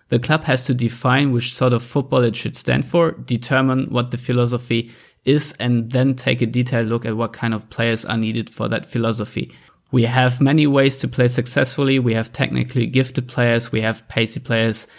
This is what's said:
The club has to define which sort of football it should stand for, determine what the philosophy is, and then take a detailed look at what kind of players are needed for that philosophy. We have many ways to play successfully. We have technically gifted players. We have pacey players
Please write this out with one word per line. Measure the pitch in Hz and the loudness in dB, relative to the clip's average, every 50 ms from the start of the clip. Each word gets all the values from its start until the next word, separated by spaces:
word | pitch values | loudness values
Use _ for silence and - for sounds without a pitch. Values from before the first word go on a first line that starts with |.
| _ - | _ -2
The | 131 120 | -2 0
club | 123 - 156 156 - | 2 2 0 0 0
has | 156 131 127 - | 0 0 0 0
to | - 131 | 0 -2
define | 123 120 117 - - - 127 127 135 143 139 | 0 0 -2 -4 -2 0 2 2 2 2 2
which | 123 120 117 - - | 0 0 -2 -2 -2
sort | - 135 127 | 0 2 2
of | 123 113 | 2 0
football | 120 - - 147 127 - 139 131 | -2 -2 -4 -4 -2 0 2 2
it | 123 113 104 | 2 2 0
should | - - - - | -2 -6 -6 -6
stand | - - 127 123 135 131 | -6 -2 0 0 0 0
for, | - - 170 170 160 | 0 2 2 2 2
determine | - - 123 - 123 117 - - 139 131 135 131 127 131 - - | 0 -4 -6 -4 -4 -4 -2 0 0 2 2 2 0 0 -2 -2
what | 117 123 123 123 | -2 -2 -2 -2
the | - | -6
philosophy | 120 - - 123 123 120 117 123 120 - - 120 113 113 - - - - _ _ _ - | -8 -4 0 0 2 2 2 0 -4 -2 -2 -2 -2 -2 -4 -10 -20 -20 _ _ _ 0
is, | 131 143 151 147 - - - | 2 2 2 2 -2 -4 -4
and | 117 123 123 117 113 117 | 0 0 0 0 0 0
then | 123 123 131 139 127 | 0 2 2 2 0
take | 127 - 135 127 120 | 0 0 0 0 2
a | 123 | 0
detailed | 113 117 123 123 120 127 117 117 107 | 0 0 0 0 0 0 0 0 0
look | 117 117 120 | -2 -2 -2
at | 120 107 | -4 -4
what | 110 117 110 | -4 -4 -4
kind | - - 123 117 113 | -6 -4 -4 -2 -4
of | 104 - - | -4 -6 -8
players | - - 117 117 113 110 - | -6 -2 -2 0 0 -2 -2
are | - 110 | -2 -2
needed | 113 113 110 113 113 110 - | -2 -2 -2 -2 -4 -6 -6
for | - - 113 117 | -6 -6 -4 -2
that | 113 110 - | -4 -4 -6
philosophy. | - - 120 113 113 110 117 104 - - 113 - - - - _ _ _ _ _ - | -4 -4 -2 0 0 -2 -2 -4 -6 -6 -8 -8 -8 -10 -20 _ _ _ _ _ 0
We | - 123 117 | 2 2 2
have | 117 123 131 127 127 123 127 | 4 4 4 4 4 4 4
many | 143 135 147 156 147 | 4 4 4 4 4
ways | 143 139 135 135 139 135 - | 4 4 4 4 4 2 0
to | - 123 | -6 -4
play | 123 - 123 120 | 0 2 2 2
successfully. | 123 127 123 - - 143 139 - - - 139 135 135 131 | 2 0 -2 0 0 0 0 0 0 -2 0 2 2 2
We | 123 120 113 | 2 2 0
have | 113 110 - | 0 -2 -4
technically | - - - - 127 123 120 123 - 131 117 | -2 -2 -2 0 0 -2 -2 -2 -2 -2 -2
gifted | 113 123 131 131 - - - 123 - | 0 0 0 0 0 -2 -6 -6 -4
players. | - 131 120 120 120 117 117 - | -2 0 2 2 2 0 0 -2
We | - 110 | -2 -2
have | 110 113 113 - - - | -2 -2 -2 -4 -8 -6
pacey | - 120 113 110 - 127 | -2 -2 -2 -2 -4 -6
players | - - 117 113 113 113 107 - - - - | -4 -2 0 2 2 2 0 -2 -6 -10 -14